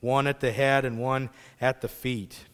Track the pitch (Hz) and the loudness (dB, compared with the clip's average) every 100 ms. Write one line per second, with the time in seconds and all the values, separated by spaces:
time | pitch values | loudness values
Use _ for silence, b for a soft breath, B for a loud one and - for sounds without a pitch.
0 | 117 135 139 139 131 117 139 135 131 113 | -2 2 2 0 0 2 4 4 2 -2
1 | 127 131 131 - b b 127 127 110 - | -2 -2 -4 -10 b b 0 0 -4 -6
2 | 127 120 95 - - | -6 -4 -6 -14 -20